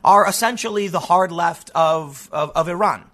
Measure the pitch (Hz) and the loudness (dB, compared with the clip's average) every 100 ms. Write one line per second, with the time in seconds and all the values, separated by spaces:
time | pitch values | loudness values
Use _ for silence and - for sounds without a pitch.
0 | - 202 196 - 226 240 226 208 196 170 | 4 4 4 0 -2 -2 -6 -4 -4 -4
1 | - 180 185 170 170 165 - 160 160 160 | 0 0 0 -2 -4 -4 -6 0 2 0
2 | 147 139 - 151 151 156 165 175 208 107 | -4 -16 -10 -6 -4 -2 -2 0 -2 -2
3 | - | -10